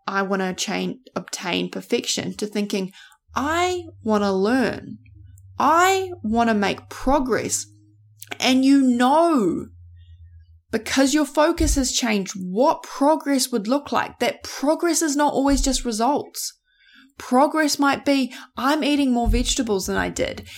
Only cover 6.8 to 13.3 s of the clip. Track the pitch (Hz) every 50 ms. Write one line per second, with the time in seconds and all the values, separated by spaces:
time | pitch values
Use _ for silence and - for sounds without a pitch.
6.8 | - - - - - 262 277 311 262 156 214 143 - - - - - - - -
7.8 | _ _ _ _ _ _ _ _ - - - - - 240 262 262 262 269 277 277
8.8 | 262 254 240 240 254 254 285 320 339 339 320 262 202 170 143 127 - - - -
9.8 | - - - - - - - - - - - - - - - _ _ _ - 226
10.8 | 226 - - 269 277 262 262 302 302 294 - 311 302 330 330 330 330 294 - 277
11.8 | 254 254 - - 254 233 214 202 185 - - 190 185 180 185 208 269 320 311 -
12.8 | - - - - 269 294 320 294 - 277